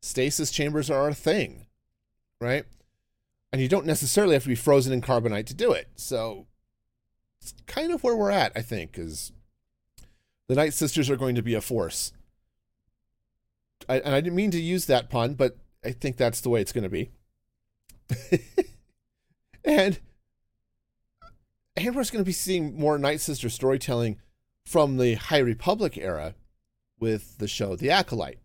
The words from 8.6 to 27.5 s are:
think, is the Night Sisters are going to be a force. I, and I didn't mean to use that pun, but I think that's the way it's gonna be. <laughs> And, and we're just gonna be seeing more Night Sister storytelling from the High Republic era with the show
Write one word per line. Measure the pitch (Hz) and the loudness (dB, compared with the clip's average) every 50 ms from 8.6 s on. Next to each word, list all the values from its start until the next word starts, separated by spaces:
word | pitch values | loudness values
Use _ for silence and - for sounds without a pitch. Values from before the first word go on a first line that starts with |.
| 120 | -6
think, | - 117 104 82 78 - - | -6 -6 -6 -8 -8 -10 -10
is | 85 82 78 69 - - - - _ _ _ _ _ _ _ _ _ _ _ - - - _ _ _ _ _ _ _ _ | -10 -10 -8 -10 -12 -14 -16 -20 _ _ _ _ _ _ _ _ _ _ _ -20 -20 -20 _ _ _ _ _ _ _ _
the | 127 | 0
Night | 135 151 156 143 | 2 2 0 0
Sisters | - 160 143 - 160 147 123 | -2 -2 -2 0 0 2 2
are | 143 | 0
going | 127 135 131 123 | 0 0 0 0
to | 120 113 | 0 0
be | 120 117 | 0 -2
a | 110 | -2
force. | - - 127 113 90 80 - - - - - - - _ _ _ _ _ _ _ _ _ _ _ _ _ _ _ _ _ _ _ _ _ _ _ _ _ _ _ _ _ _ _ - - | -2 -2 -2 -2 -2 -2 -4 -6 -8 -8 -10 -14 -20 _ _ _ _ _ _ _ _ _ _ _ _ _ _ _ _ _ _ _ _ _ _ _ _ _ _ _ _ _ _ _ -6 -2
I, | 127 135 | -2 -2
and | - 147 139 | 0 2 0
I | 135 | 0
didn't | 160 175 170 | 0 0 0
mean | 180 208 214 | 0 0 2
to | 175 170 | 0 0
use | 165 165 180 185 175 | 0 0 0 -2 2
that | - 135 123 - - | 2 2 2 2 0
pun, | - 123 117 123 143 | -2 0 0 0 2
but | - 139 127 - - - _ _ _ - | 2 2 0 0 -4 -20 _ _ _ -8
I | 113 117 | -8 -8
think | - - 143 127 | -4 -6 -6 -2
that's | - 131 117 113 - | 2 0 0 0 0
the | - 131 | -2 0
way | 117 113 | 2 2
it's | 104 - - | 0 0 -2
gonna | 120 104 95 | -4 -4 -2
be. | 92 80 104 - - | -4 -4 -6 -6 -10
<laughs> | _ _ _ _ _ _ _ _ _ _ _ _ _ _ _ - - _ _ - - - - - - - - - - - - - - _ _ _ _ _ _ _ _ _ _ _ _ _ _ _ - _ | _ _ _ _ _ _ _ _ _ _ _ _ _ _ _ -20 -20 _ _ -8 -8 -2 -2 -2 -2 -2 -2 -2 -2 -2 -2 -4 -20 _ _ _ _ _ _ _ _ _ _ _ _ _ _ _ -6 _
And, | - 302 294 190 202 185 - - - - _ _ _ _ _ _ _ _ _ _ _ _ _ _ _ _ _ _ _ _ _ - - - _ _ _ _ _ _ _ _ | 4 4 6 6 4 2 -2 -6 -16 -20 _ _ _ _ _ _ _ _ _ _ _ _ _ _ _ _ _ _ _ _ _ -20 -20 -20 _ _ _ _ _ _ _ _
and | - 165 233 240 | -4 -4 -2 -2
we're | 277 254 | -2 -4
just | 214 - | -4 -2
gonna | 226 196 | -2 -2
be | 180 | 0
seeing | 175 - - 180 185 180 160 147 - 151 | -2 -4 -2 -2 -2 -2 -2 -2 -4 0
more | 151 147 151 147 | 2 2 2 2
Night | 139 143 151 156 | 2 0 0 0
Sister | - - 151 123 - 120 | -2 -4 -6 -4 -4 -6
storytelling | 113 - - 131 135 131 - - 131 117 120 113 107 - - _ _ _ _ _ _ _ _ | -6 0 2 2 2 2 0 -2 -2 0 0 -2 -2 -6 -10 _ _ _ _ _ _ _ _
from | - - 170 151 143 135 | 0 4 4 4 4 4
the | 127 127 120 113 | 4 4 4 2
High | 107 - - 160 147 | 2 -2 2 4 4
Republic | 135 120 113 110 - 180 196 214 220 165 - - | 4 4 0 0 0 0 0 0 0 -4 -4 -4
era | - 95 87 78 76 80 - - - _ _ _ _ _ _ _ _ _ _ _ | -6 -6 -6 -4 -6 -8 -12 -14 -20 _ _ _ _ _ _ _ _ _ _ _
with | 113 113 110 107 - - - - | -2 -2 -2 -2 -4 -10 -10 -8
the | 107 | -6
show | 101 | -6